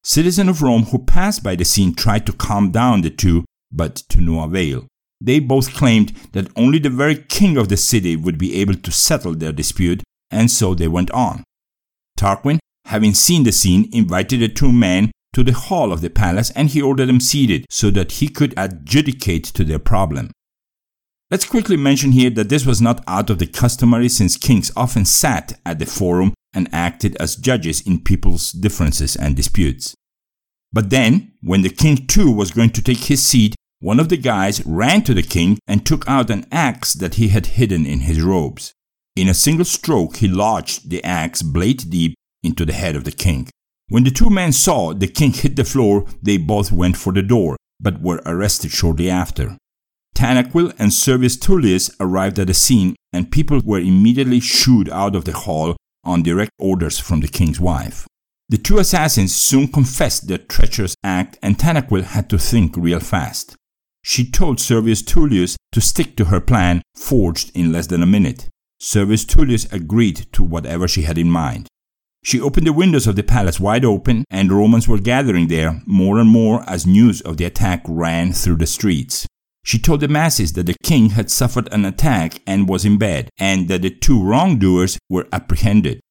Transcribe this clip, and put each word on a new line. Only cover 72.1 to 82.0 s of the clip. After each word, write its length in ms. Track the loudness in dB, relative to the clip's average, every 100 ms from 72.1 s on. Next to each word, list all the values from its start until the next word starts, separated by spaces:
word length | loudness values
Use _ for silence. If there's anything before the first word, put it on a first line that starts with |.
| _
She 160 | -4 -2
opened 260 | 0 0 2
the 60 |
windows 340 | 2 2 2 0
of 100 | -2
the 60 |
palace 380 | 2 2 0 -2
wide 240 | -2 0
open, 400 | 0 0 0 0 -2
and 200 | -2 2
Romans 380 | 4 4 4 4
were 100 | 2
gathering 500 | 2 0 0 0 0
there 320 | 0 -2 -4
more 340 | -2 0 2 4
and 100 | 4
more 400 | 4 4 -2 -4
as 180 | -4 2
news 340 | 4 4 2
of 160 | -8 -6
the 80 |
attack 380 | -4 -2 -2 -2 -6
ran 460 | -4 -2 -2 -2
through 240 | -2 -2 0
the 100 | -2
streets. 600 | -2 -2 -2 -4 -8 -10 _ _ _
She 140 | -4 0
told 220 | 2 2
the 80 | 0
masses 460 | 0 0 0 -2
that 100 | -2
the 120 | -4 -4
king 280 | 0 4 4
had 200 | 2 -2
suffered 380 | -2 -2 -2 -4
an 120 | -4
attack 560 | -4 0